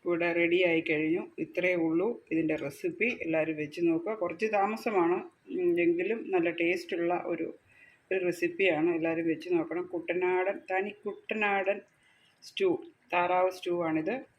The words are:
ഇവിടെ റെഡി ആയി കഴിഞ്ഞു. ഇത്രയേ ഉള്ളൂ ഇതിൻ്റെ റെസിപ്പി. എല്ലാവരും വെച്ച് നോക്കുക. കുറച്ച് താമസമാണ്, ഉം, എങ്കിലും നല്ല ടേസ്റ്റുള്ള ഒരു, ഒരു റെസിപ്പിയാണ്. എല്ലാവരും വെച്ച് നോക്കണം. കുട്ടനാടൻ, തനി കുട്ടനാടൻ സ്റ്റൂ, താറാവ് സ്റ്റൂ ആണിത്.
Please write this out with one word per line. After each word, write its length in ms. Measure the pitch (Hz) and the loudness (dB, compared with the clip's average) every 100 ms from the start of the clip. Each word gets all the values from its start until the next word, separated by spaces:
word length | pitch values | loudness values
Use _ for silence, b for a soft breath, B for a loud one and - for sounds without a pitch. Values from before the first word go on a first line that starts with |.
ഇവിടെ 240 | 175 170 170 170 | -2 0 0 2
റെഡി 220 | 170 175 180 | 2 4 4
ആയി 140 | 165 165 | 2 2
കഴിഞ്ഞു. 340 | 151 156 180 214 - | 0 2 0 -4 -8
ഇത്രയേ 320 | 160 - 180 180 165 | -6 -2 0 2 0
ഉള്ളൂ 220 | 165 202 233 _ | 0 0 -4 _
ഇതിൻ്റെ 240 | 160 156 156 | -2 0 -2
റെസിപ്പി. 460 | 139 - 180 160 226 - | -6 -6 -8 -2 -2 -2
എല്ലാവരും 340 | 165 160 156 151 | -2 0 0 -2
വെച്ച് 200 | 147 175 170 | -6 0 2
നോക്കുക. 260 | 165 196 220 | 2 -2 -4
കുറച്ച് 260 | - 165 214 202 | -4 -2 0 2
താമസമാണ്, 640 | 196 220 - 196 170 175 - _ - 185 | 0 0 0 2 2 0 -4 _ -8 -2
ഉം, 160 | 175 170 | 0 4
എങ്കിലും 380 | 170 170 190 226 - | 2 2 0 -4 0
നല്ല 160 | 185 170 165 | 0 0 0
ടേസ്റ്റുള്ള 540 | 170 180 - 170 170 175 - | 0 0 -4 -2 0 -2 -2
ഒരു, 160 | 165 160 - b b b b _ | -6 -6 -10 b b b b _
ഒരു 100 | 185 180 | -2 0
റെസിപ്പിയാണ്. 600 | 170 170 170 190 151 165 170 | 0 -2 2 2 4 2 2
എല്ലാവരും 300 | 165 165 165 | 0 0 0
വെച്ച് 180 | 156 180 175 | -2 0 0
നോക്കണം. 280 | 156 165 180 | 0 -4 -4
കുട്ടനാടൻ, 640 | 170 165 175 180 180 185 202 - | -6 -2 0 2 2 0 -4 -2
തനി 240 | 185 202 202 | -2 -2 -6
കുട്ടനാടൻ 760 | 208 196 - 220 208 196 190 202 - b b b b b - | -10 -10 -6 -2 0 0 0 -2 -6 b b b b b -14
സ്റ്റൂ, 220 | - 190 160 - _ _ | 0 0 0 -4 _ _
താറാവ് 400 | 175 180 180 185 185 | 0 4 4 2 0
സ്റ്റൂ 180 | 180 175 165 | -4 -2 0
ആണിത്. 240 | 156 156 254 - | 0 0 -4 -8